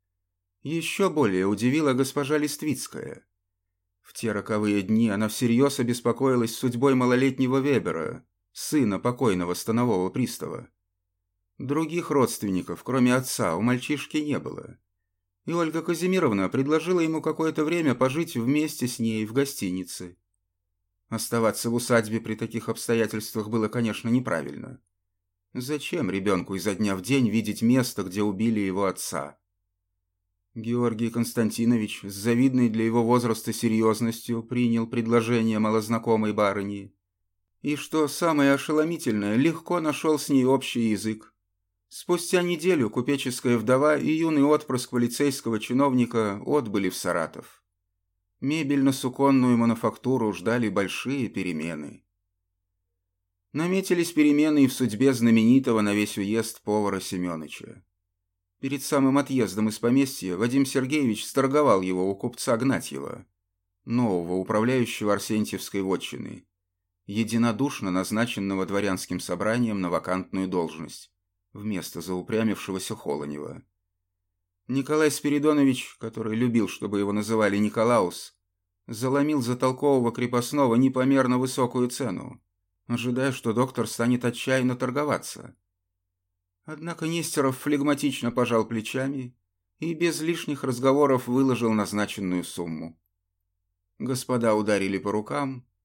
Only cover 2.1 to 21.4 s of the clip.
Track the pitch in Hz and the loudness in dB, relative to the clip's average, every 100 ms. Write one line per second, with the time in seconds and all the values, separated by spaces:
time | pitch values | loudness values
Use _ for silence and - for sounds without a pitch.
2.1 | 143 135 151 147 - 151 131 - - - | -2 0 0 0 -4 -4 -4 -6 -12 -12
3.1 | - _ _ _ _ _ _ _ _ - | -14 _ _ _ _ _ _ _ _ -20
4.1 | - 113 101 98 107 107 101 95 110 117 | -8 -4 -4 -2 -2 2 0 2 2 2
5.1 | 101 107 - 120 117 139 139 120 120 120 | 2 -2 0 2 4 2 2 -2 0 -2
6.1 | 113 135 123 113 - 131 120 139 127 127 | 0 2 2 0 -2 -4 2 2 4 4
7.1 | 123 135 131 127 135 139 123 87 80 78 | 4 2 2 0 2 2 0 0 -4 -6
8.1 | - - _ _ - - 151 110 95 123 | -8 -16 _ _ -14 -2 2 2 2 -2
9.1 | 123 123 90 87 90 - 113 123 95 92 | 0 2 2 0 -4 -2 0 2 2 0
10.1 | 131 117 - 80 80 - _ _ _ _ | 0 -2 -4 -8 -10 -14 _ _ _ _
11.1 | _ _ _ _ - 131 147 160 170 170 | _ _ _ _ -14 -4 -4 -2 -4 0
12.1 | 143 117 - 104 92 85 85 - 131 123 | 2 2 0 -2 -2 -4 -8 -4 2 4
13.1 | 127 127 - 101 82 117 127 127 147 - | 4 0 -2 0 0 0 0 -2 -6 -4
14.1 | 156 151 104 69 - - - _ _ _ | -4 -2 -4 -6 -10 -14 -18 _ _ _
15.1 | _ _ _ - 170 160 160 165 165 180 | _ _ _ -6 -2 0 -2 -2 -2 0
16.1 | 185 151 101 95 131 139 156 165 180 160 | 2 2 2 0 0 2 0 2 2 2
17.1 | 160 156 151 160 156 156 175 156 120 131 | 0 -2 0 -2 0 0 2 0 2 0
18.1 | 143 165 123 117 147 151 - 123 - 113 | 0 -4 -2 0 0 0 -2 -6 -2 -2
19.1 | 110 107 123 139 - 95 92 90 - 92 | -2 -2 -2 -2 -2 -4 -4 -6 -12 -14
20.1 | 90 _ _ _ _ _ _ _ _ _ | -16 _ _ _ _ _ _ _ _ _
21.1 | 110 - 117 | -8 -4 2